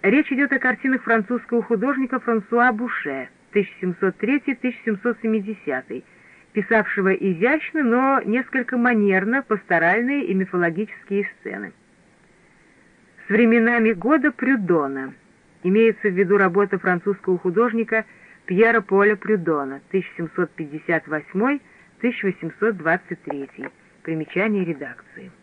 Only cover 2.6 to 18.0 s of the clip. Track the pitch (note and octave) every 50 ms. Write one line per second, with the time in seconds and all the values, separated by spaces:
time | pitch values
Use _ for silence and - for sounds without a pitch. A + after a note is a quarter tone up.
2.6 | A#3+ B3+ A#3 G#3 B3 A#3 - - - D3 C#3 C3+ B2+ - _ _ _ _ - G#3
3.6 | F#3+ - - - - F#3 E3+ - - F#3+ F3+ - - G#3 C#4 D4 - - B3+ -
4.6 | - B3+ A#3+ - - A3+ G#3+ F#3+ - A#3+ A3+ - - A3 A3 A3 F#3+ G#3 G#3+ F#3+
5.6 | - D3 C3+ C3 - _ A2+ B2 - _ _ - - - - - _ _ _ G#3+
6.6 | G3 - A3+ A3 G#3 - - G#3 F#3+ F#3+ F#3+ - - G3 F3+ D#3+ F#3+ B3 D4+ D#4
7.6 | - - - D#4+ C#4+ A#3 A#3 B3 C4 C4+ C4+ C4 - - G#3+ B3+ B3 - - C4
8.6 | A#3+ - C4 A#3+ A#3 B3 B3 G#3+ G3+ G3+ F#3+ F#3+ F#3+ G#3+ B3 C#4 C4 _ A3 G3
9.6 | - - F3+ E3 E3 E3+ F#3+ A3+ A#3+ B3+ C#4+ C#4+ C4+ - F#3+ F#3+ F#3+ F#3 - F3+
10.6 | F3 E3+ D#3+ E3+ G#3+ - - - - - G3 G3+ G3 - - _ - G#2+ G2 G2
11.6 | G#2 F#2 - _ _ _ _ _ _ _ _ _ _ _ _ _ _ _ _ _
12.6 | _ _ _ _ _ _ _ _ _ _ _ - - - G3 A3+ A#3+ A3+ A3+ A#3
13.6 | A3+ A#3 A#3+ A#3 A3 A3 A3 F3 F3 A#3+ D#4 D#4 B3+ D4+ - - - C4 C4+ A3+
14.6 | G3 E3+ F3 D#3+ C#3+ C3+ C3+ C3+ C3+ C3 - _ _ _ _ _ _ _ _ _
15.6 | - F3+ F#3+ A3 A3+ A3+ G#3+ - - G#3 F3+ F3+ G3 F3 G3+ G3+ G3 F#3 E3+ G3+
16.6 | G3+ F#3+ - F#3 - F#3 F3+ E3+ - G3+ G3 - - - F#3 F3 - F#3 E3+ G3+
17.6 | A#3+ B3 G#3+ A3+ A3+ G#3+ A3 A3